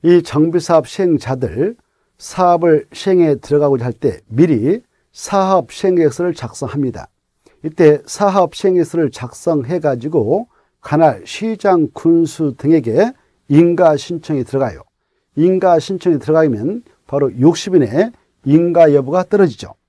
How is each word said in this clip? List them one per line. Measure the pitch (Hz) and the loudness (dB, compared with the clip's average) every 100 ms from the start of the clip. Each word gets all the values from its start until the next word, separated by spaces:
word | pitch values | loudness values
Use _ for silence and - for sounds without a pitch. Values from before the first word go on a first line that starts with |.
이 | 165 175 | 4 2
정비사업 | 165 147 165 170 160 165 127 | 2 -2 0 -2 2 0 0
시행자들, | - 185 147 - 131 127 101 180 240 _ _ _ _ | -4 -2 -2 -2 -6 -6 -4 -4 -6 _ _ _ _
사업을 | - - 180 170 170 151 - | -14 0 2 2 2 2 0
시행에 | - 196 185 160 135 | -8 0 2 2 0
들어가고자 | - 143 147 135 123 | -2 0 2 0 -4
할 | |
때 | - 139 - _ | -4 -4 -4 _
미리 | 113 170 127 123 220 _ _ _ | 0 2 2 0 -4 _ _ _
사업 | - - 202 190 190 117 | -18 -4 -2 2 0 -2
시행계획서를 | - 196 180 156 - 175 | -4 -2 2 0 0 -6
작성합니다. | 156 123 - 127 131 131 - - _ _ _ _ _ | -6 -12 -10 -8 -6 -6 -8 -20 _ _ _ _ _
이때 | 156 156 156 147 | -12 2 2 2
사업 | - - 202 196 175 | -4 -4 0 0 -2
시행계획서를 | - 196 180 160 165 156 | -2 0 0 -2 -2 -4
작성해가지고 | - 123 - 175 156 120 175 151 127 135 160 107 180 240 _ _ _ | -6 -14 -8 -4 -4 -4 -4 -2 -4 -2 -2 0 -2 -4 _ _ _
관할 | - 151 156 110 | -4 2 2 0
시장, | - - 220 214 202 175 156 | -12 -8 -8 -2 0 0 0
군수 | - 165 170 160 - 151 123 | -2 0 2 0 -4 -6 -4
등에게 | 143 160 120 123 226 - _ _ _ | 0 0 2 0 0 -4 _ _ _
인가 | 143 170 170 170 147 | 4 4 4 2 2
신청이 | - 170 - 147 | -4 -10 -6 -6
들어가요. | 120 135 127 71 - _ _ _ _ - | -4 -4 -4 -8 -20 _ _ _ _ 0
인가 | 170 185 185 165 | 2 2 2 2
신청이 | - 185 180 147 | 0 -4 -2 -2
들어가면 | 151 160 156 110 127 220 _ _ _ | 0 2 2 0 -6 -8 _ _ _
바로 | 139 139 | -4 -2
육십 | 117 143 165 202 | 2 2 2 0
일 | 180 | 0
내에 | 120 131 226 _ _ _ | 2 0 -2 _ _ _
인가 | 135 156 170 170 160 | 0 2 4 4 4
여부가 | 143 131 180 | 4 0 -4
떨어지죠. | 180 202 180 110 - - | -2 0 0 -2 -18 -20